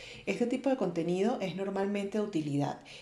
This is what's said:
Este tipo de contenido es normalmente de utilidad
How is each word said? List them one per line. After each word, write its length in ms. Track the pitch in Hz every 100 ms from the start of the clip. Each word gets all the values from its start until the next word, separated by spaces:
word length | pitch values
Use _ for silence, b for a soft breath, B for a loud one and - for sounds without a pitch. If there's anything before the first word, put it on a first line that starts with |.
| B B -
Este 200 | 190 233
tipo 240 | 262 277
de 60 | 262
contenido 640 | 185 170 165 180 214 262
es 160 | 190 180
normalmente 600 | 196 196 202 202 196 214
de 60 |
utilidad 560 | 202 165 147 143 143 - B B